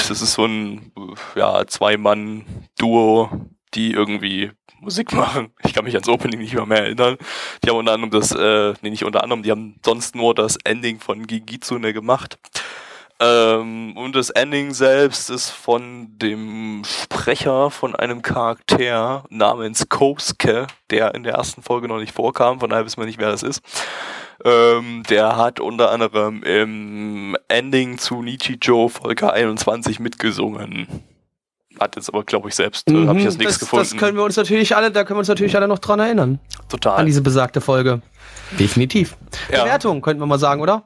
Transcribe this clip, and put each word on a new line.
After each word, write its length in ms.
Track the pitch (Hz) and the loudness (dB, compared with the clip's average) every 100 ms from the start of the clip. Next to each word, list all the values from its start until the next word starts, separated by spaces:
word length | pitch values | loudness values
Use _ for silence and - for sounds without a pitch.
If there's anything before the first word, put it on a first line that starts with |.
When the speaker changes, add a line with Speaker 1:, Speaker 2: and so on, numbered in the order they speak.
| - | -2
Speaker 1:
Das 160 | 107 | -2
ist 100 | 110 | -2
so 120 | - 117 | 0 0
ein, 460 | 107 104 107 - - | 0 -6 -10 -16 -18
äh, 420 | 95 - - - | -18 -16 -10 -2
ja, 280 | 104 95 95 | 0 0 -2
Zwei-Mann-Duo, 1600 | - 101 107 104 104 107 107 107 - - _ 120 113 110 113 113 - - _ _ - | 0 0 2 2 0 -2 -12 -14 -16 -18 _ 2 4 6 4 2 -4 -12 _ _ -4
die 160 | 113 | -2
irgendwie 580 | 104 104 104 101 98 98 - _ _ | 0 -2 -2 -6 -6 -8 -10 _ _
Musik 340 | - 185 - | -8 -6 -4
machen. 400 | - - 135 113 _ | -2 0 -2 -8 _
Ich 120 | - - | -2 -2
kann 100 | 110 | -2
mich 80 | |
ans 160 | 113 104 | -2 0
Opening 300 | 120 127 113 | 0 0 -6
nicht 160 | 110 120 | -6 -6
mehr, 100 | 107 | 0
mehr 200 | 107 107 | 2 2
erinnern. 320 | 113 123 127 - - - - | 2 0 0 -8 -12 -12 -4
Die 60 | - | 0
haben 80 | 117 | 2
unter 160 | 113 | 2
anderem 160 | 110 113 | 0 2
das, 220 | 107 104 | 0 0
äh, 420 | - 104 107 104 101 | 0 2 4 2 -2
nee, 80 | 107 | -8
nicht 160 | 107 - | -6 -2
unter 160 | 107 | 0
anderem, 220 | 117 120 | 0 -2
die 80 | 107 | -2
haben 280 | 107 110 104 - | -4 -4 -4 -2
sonst 300 | 117 117 120 | 0 -2 0
nur 180 | 117 | 0
das 240 | 113 110 - | 2 0 -2
Ending 360 | - 113 120 110 | -2 -4 -4 -6
von 280 | - 110 110 | -8 -8 -6
Gigitsune 680 | 113 110 113 - 123 113 | -10 -8 -14 -8 -6 -4
gemacht. 460 | 107 110 135 - - - - - - - - - _ | -6 -2 -2 -2 -16 -14 -12 -12 -16 -18 -20 -20 _
Ähm, 760 | 117 117 113 113 113 113 113 107 | 4 6 6 4 0 -10 -12 -10
und 200 | 127 135 | -2 -2
das 160 | 123 | 0
Ending 420 | - 135 143 143 | 0 0 -2 -4
selbst 560 | 127 131 135 143 - - | 2 4 6 4 2 -6
ist 220 | 127 - | -6 -8
von 680 | - - 120 123 123 117 107 | -8 -2 -2 -2 -14 -18 -4
dem 640 | 110 107 110 110 110 104 | -4 -4 -8 -8 -8 -8
Sprecher 840 | 104 - - - - 139 147 131 139 | -8 -8 -8 -4 -2 0 0 2 0
von 260 | - 131 - | -2 -6 -4
einem 280 | 120 120 | -4 -4
Charakter 1000 | - - 117 117 - 147 123 117 117 135 - | -4 -2 -2 -4 0 2 2 0 -2 -4 -8
namens 600 | 110 107 117 110 113 - | 0 2 2 -2 -4 -4
Kosuke, 760 | - 139 143 - - - 113 139 - _ | 2 2 2 -6 -2 0 0 -2 -12 _
der 240 | 110 110 | 0 0
in 80 | - | 0
der 140 | 117 - | -4 -2
ersten 260 | - - | -4 -8
Folge 260 | - 120 120 | -4 -4 -4
noch 120 | 110 | -6
nicht 140 | 110 - | -8 -4
vorkam, 440 | 120 139 123 127 | -4 2 0 2
von 120 | 117 | -2
daher 120 | 110 | -2
wissen 140 | 110 - | -2 -6
wir 60 | 113 | -8
nicht, 140 | 113 | -4
wer 100 | 104 | -2
das 140 | 101 | -2
ist. 180 | 120 139 - - - - - - - - | -4 -8 -10 -10 -8 -10 -12 -14 -16 -4
Ähm, 600 | 123 120 117 117 120 117 110 | 4 6 6 4 0 -10 0
der 280 | 104 110 113 | 4 4 4
hat 240 | 120 123 | 2 0
unter 300 | 90 117 113 | -6 2 2
anderem 520 | 117 110 110 107 107 | 4 0 0 -2 -2
im 920 | - 101 110 107 104 104 107 104 98 - - | 0 2 2 -4 -10 -10 -8 -8 -6 -6 0
Ending 500 | 117 131 131 127 123 | -2 2 0 0 -4
zu 240 | - 123 | -6 -6
Nichijou 680 | 120 131 - 127 - 120 113 | -8 -8 -8 -4 2 4 4
Folge 420 | - - 117 208 | 0 -4 0 0
einundzwanzig 720 | 104 117 107 - 113 117 107 | 2 0 0 -2 -2 -4 -4
mitgesungen. 1040 | 117 - 113 104 107 107 104 107 - - - _ _ _ _ _ _ - | -6 -4 -4 -2 -4 -4 -10 -10 -10 -12 -16 _ _ _ _ _ _ -6
Hat 160 | - - | -4 -4
jetzt 140 | - | -6
aber, 160 | 104 104 | -6 -2
glaub 200 | 110 107 | -4 -2
ich, 80 | |
selbst, 380 | - 98 - - | -2 -2 0 2
äh, 160 | 156 160 | 4 4
hab 80 | 175 | 4
ich 60 | |
Speaker 2:
Mhm, 80 | 202 | 2
Speaker 1:
jetzt 100 | 170 | 2
nichts 140 | 208 | 0
Speaker 2:
das, 60 | 190 | 0
Speaker 1:
gefunden. 240 | 196 202 196 | 0 0 0
Speaker 2:
das 60 | 214 | 0
können 200 | 208 202 | 0 2
wir 80 | 208 | 0
uns 100 | 214 | 0
natürlich 400 | 202 214 220 214 | 2 2 4 4
alle, 160 | 220 | 4
da 140 | 208 202 | 2 0
können 100 | 202 | -2
wir 40 | |
uns 100 | 196 | 0
natürlich 260 | 202 202 202 | 2 2 2
alle 140 | 202 | 2
noch 100 | 196 | 0
dran 220 | - 208 | 2 4
erinnern. 380 | 220 226 127 135 - - - | 4 4 2 0 -6 -18 -10
Speaker 1:
Total. 300 | - - 98 | -2 2 4
Speaker 2:
An 80 | 156 | 4
diese 160 | 143 | 4
besagte 400 | 139 131 127 143 | 4 4 2 0
Folge. 400 | - 131 127 120 - _ - - - 190 | 2 2 4 0 -4 _ -20 -20 -12 0
Definitiv. 560 | 104 - 202 214 175 - - - - | 2 4 2 2 0 -4 -16 -14 -2
Speaker 1:
Ja. 140 | 131 | 2
Speaker 2:
Bewertung, 380 | 175 277 220 151 | 2 2 0 0
könnten 200 | 156 147 | 0 0
wir 60 | 147 | 0
mal 100 | 143 | 2
sagen, 240 | 147 143 | 2 2
oder? 220 | 160 214 | 2 0